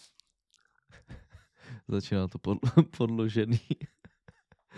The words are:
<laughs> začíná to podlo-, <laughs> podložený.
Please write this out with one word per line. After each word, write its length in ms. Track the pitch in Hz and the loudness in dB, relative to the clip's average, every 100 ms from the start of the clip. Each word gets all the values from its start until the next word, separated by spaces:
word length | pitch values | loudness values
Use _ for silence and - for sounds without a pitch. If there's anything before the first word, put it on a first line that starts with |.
| - _ - _ _ _ _ _ _ - - | -20 _ -20 _ _ _ _ _ _ -20 -20
<laughs> 800 | - - - _ _ - 117 - | -20 -20 -20 _ _ -18 -16 -6
začíná 400 | 104 - 101 95 | -4 -2 -2 -2
to 120 | - | -4
podlo-, 440 | - 101 127 - | -4 -2 2 6
<laughs> 140 | 165 - | 6 4
podložený. 640 | 117 113 110 110 110 120 - - - _ - _ - - _ _ _ | -2 0 0 0 2 0 -2 -8 -10 _ -20 _ -20 -20 _ _ _